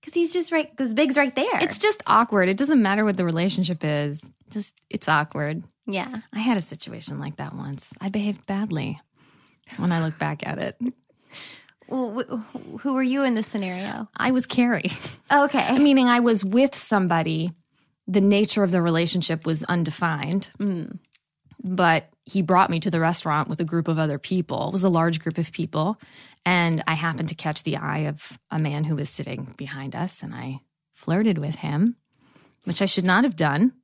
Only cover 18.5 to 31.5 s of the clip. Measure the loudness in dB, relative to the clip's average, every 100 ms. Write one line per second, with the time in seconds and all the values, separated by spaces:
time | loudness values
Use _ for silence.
18.5 | 2 2 4 4 2 2 0 -2 -2 -2
19.5 | -4 0 0 0 -2 -2 -2 -2 -2 -4
20.5 | -6 -4 -4 -6 -12 _ _ _ _ _
21.5 | -12 -6 2 4 4 0 _ -6 -2 2
22.5 | 4 4 2 0 0 0 0 0 0 0
23.5 | -4 -2 -2 0 0 0 -4 -4 -4 -2
24.5 | -4 -4 0 2 4 2 0 -4 -4 -6
25.5 | -4 -4 -2 -2 -4 -10 -20 -20 _ 0
26.5 | 2 2 0 -2 -2 -4 -4 -6 -4 -6
27.5 | -4 -4 -6 -4 -4 -4 -6 -14 -20 _
28.5 | -2 -2 0 -2 -2 -4 -8 -10 -10 -12
29.5 | -12 -12 -10 -10 -6 -6 -6 -10 -10 -10
30.5 | -10 _ _ _ _ -2 2 2 0 -2